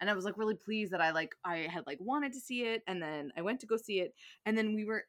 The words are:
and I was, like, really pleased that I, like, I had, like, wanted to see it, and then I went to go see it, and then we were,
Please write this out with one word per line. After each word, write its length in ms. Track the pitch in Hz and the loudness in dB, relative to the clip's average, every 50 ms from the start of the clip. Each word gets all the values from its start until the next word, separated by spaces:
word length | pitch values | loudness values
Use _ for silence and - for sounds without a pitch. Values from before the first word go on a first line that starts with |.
and 100 | 180 202 | 0 0
I 40 | 208 | 2
was, 100 | 190 180 | 2 0
like, 120 | 208 185 | -2 -2
really 200 | 214 220 214 214 | 0 0 0 0
pleased 360 | - - - 220 214 214 180 180 | 0 -2 -2 -2 0 0 0 2
that 80 | 175 | 4
I, 100 | 165 160 160 | 4 4 4
like, 220 | 160 160 160 - - - | 2 0 -2 -4 -8 -4
I 140 | 180 175 165 | -4 -2 -2
had, 280 | 160 156 170 175 - | -2 -2 -4 -4 -6
like, 140 | - 143 165 | -6 -6 -6
wanted 320 | 180 226 262 294 285 277 247 | -2 0 0 0 0 -2 -4
to 60 | 269 | -6
see 240 | - - 254 247 240 | -8 -4 -2 -2 0
it, 180 | 226 226 226 - | 0 0 -2 -2
and 160 | - 185 180 170 | -2 -4 -2 -2
then 300 | 151 156 151 143 139 - | -2 -2 -4 -4 -6 -4
I 60 | - 170 | -2 0
went 180 | 196 240 254 | 0 0 -2
to 60 | - | 0
go 100 | 214 226 | 0 0
see 240 | 220 - - 202 185 | 0 0 0 0 2
it, 140 | 180 - - - - - - - - | 2 0 -2 -8 -20 -20 -20 -6 -2
and 140 | 214 220 220 | 2 4 4
then 160 | 220 214 220 | 4 4 2
we 100 | 214 214 | 0 0
were, 200 | 208 220 214 - | 0 -2 -2 -2